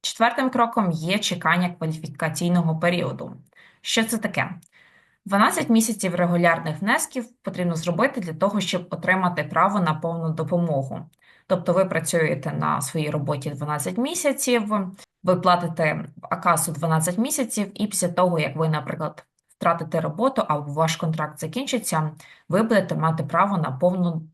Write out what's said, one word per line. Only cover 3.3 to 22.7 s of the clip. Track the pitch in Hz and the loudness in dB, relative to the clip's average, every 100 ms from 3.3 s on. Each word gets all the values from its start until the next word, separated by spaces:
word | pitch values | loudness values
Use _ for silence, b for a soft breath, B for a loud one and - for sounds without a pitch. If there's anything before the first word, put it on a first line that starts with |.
| - - b b b | -14 -20 b b b
Що | - - | -2 0
це | 226 226 | 0 0
таке? | 202 165 101 - b b b b b b - | -2 -2 -4 -6 b b b b b b -2
Дванадцять | 196 240 349 294 | 4 4 2 4
місяців | 226 220 214 185 175 | 4 4 0 -2 0
регулярних | 175 175 170 165 160 156 | 2 4 4 4 -2 -4
внесків | 196 277 - 262 226 _ | 0 0 0 -6 -10 _
потрібно | - 175 175 165 | -10 -2 -2 -2
зробити | 160 170 254 262 | -2 0 0 0
для | 180 | -8
того, | 156 196 202 | 0 0 0
щоб | - 180 180 | -2 -4 -4
отримати | 165 - 190 185 170 | -6 0 2 2 0
право | 139 160 185 202 | -2 2 2 4
на | 170 | 0
повну | 156 165 165 165 | 0 -2 -4 -4
допомогу. | 160 160 175 170 143 135 - - b b b b | -2 0 0 2 0 -2 -8 -14 b b b b
Тобто | 180 175 | -2 2
ви | 175 185 | 2 2
працюєте | 165 160 170 156 151 160 | 0 0 0 2 0 -4
на | 147 156 151 | -2 -2 -2
своїй | - 165 151 | -2 -4 -2
роботі | 156 139 147 151 | -2 -2 -4 -4
дванадцять | 143 147 151 185 185 | -6 -6 -4 -4 -2
місяців, | 269 339 294 269 - 240 208 214 185 B - _ | -4 0 -2 0 0 0 2 -2 -2 B -20 _
ви | 180 180 | 0 2
платите | 180 175 175 165 160 156 160 - | 4 4 2 0 0 0 -8 -14
акасу | - 175 180 165 175 | -8 -2 2 2 0
дванадцять | 151 160 160 165 180 | -2 0 2 0 0
місяців, | 254 302 247 - 196 - | -2 0 -2 -2 -4 -2
і | 208 | -4
після | - 180 | 0 -2
того, | 175 185 165 | 2 2 2
як | 151 139 | 0 0
ви, | 160 | 0
наприклад, | 156 127 165 151 - - _ _ | 0 -2 -6 -6 -8 -20 _ _
втратите | _ 175 170 160 165 | _ 0 0 0 -2
роботу | 160 156 247 262 - | -2 0 0 0 0
або | 147 143 | -2 -2
ваш | 143 160 160 | 0 0 2
контракт | 165 160 151 - | -2 -2 -4 -6
закінчиться, | 160 233 277 247 - 160 151 B B B B | -6 -6 -2 -4 -2 -2 -2 B B B B
ви | 180 | 0
будете | 226 | 4